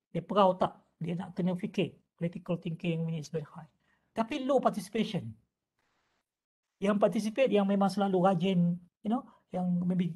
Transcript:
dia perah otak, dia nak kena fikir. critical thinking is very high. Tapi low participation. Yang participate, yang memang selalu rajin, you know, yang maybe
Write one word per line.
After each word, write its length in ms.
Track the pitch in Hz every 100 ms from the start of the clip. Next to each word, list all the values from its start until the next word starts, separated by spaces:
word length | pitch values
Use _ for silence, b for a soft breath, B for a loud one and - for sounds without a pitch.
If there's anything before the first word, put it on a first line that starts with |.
| _
dia 80 | 170
perah 240 | 165 196 190
otak, 260 | 185 185 - _ _
dia 160 | 165 175
nak 160 | 190
kena 240 | - 180 180
fikir. 400 | - - 151 - _ _
critical 400 | 170 175 - 170
thinking 560 | 180 165 175 165 165 165
is 160 | 143
very 160 | 160 151
high. 240 | - 160 _ _ _ _
Tapi 320 | - 226 294
low 160 | 262 269
participation. 720 | - - 175 226 208 165 113 - _ _ _ _ _ _ _ _ _ _ _ _ _ _
Yang 160 | 196 208
participate, 520 | 233 226 208 247 262 208
yang 80 |
memang 240 | 196 202 196
selalu 400 | 196 196 185 185
rajin, 480 | 180 190 180 175 175 - _
you 60 | 208
know, 140 | 240 - B _ 185
yang 240 | 180 180 180
maybe 240 | 180 175